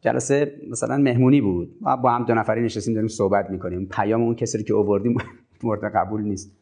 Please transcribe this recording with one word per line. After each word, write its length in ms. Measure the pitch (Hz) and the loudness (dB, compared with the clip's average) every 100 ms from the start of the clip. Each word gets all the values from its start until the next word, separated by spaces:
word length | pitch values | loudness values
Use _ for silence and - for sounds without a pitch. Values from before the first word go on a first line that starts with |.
جلسه 520 | - 123 - 139 143 - - | 0 0 0 0 0 -4 -12
مثلاً 260 | 120 117 135 | -6 -2 2
مهمونی 440 | 135 120 127 143 | 2 6 6 6
بود، 360 | 104 87 87 - | 4 -2 -4 -6
ما 160 | - 131 | -2 0
با 140 | 123 | 2
هم 140 | 120 | 0
دو 100 | 117 | 2
نفری 280 | 117 110 113 | 0 2 0
نشستیم 320 | 117 107 110 | -2 -4 -4
داریم 140 | 110 110 | -2 -2
صحبت 420 | - 98 101 95 | 0 2 2 0
می‌کنیم، 380 | 95 90 90 95 | -6 -6 -6 -6
پیام 300 | 104 101 113 | -2 0 2
اون 120 | 117 | 0
کسی 240 | 117 113 110 | 0 -4 -4
رو 60 | |
که 100 | 107 | 0
آوردیم 420 | 104 101 101 113 120 - - | 0 2 2 2 -2 -4 -14
<laughs> 220 | _ _ | _ _
مورد 220 | 117 104 | -4 -4
قبول 380 | 107 98 92 107 | -2 -2 -2 -4
نیست. 300 | 104 98 - _ | -4 -6 -10 _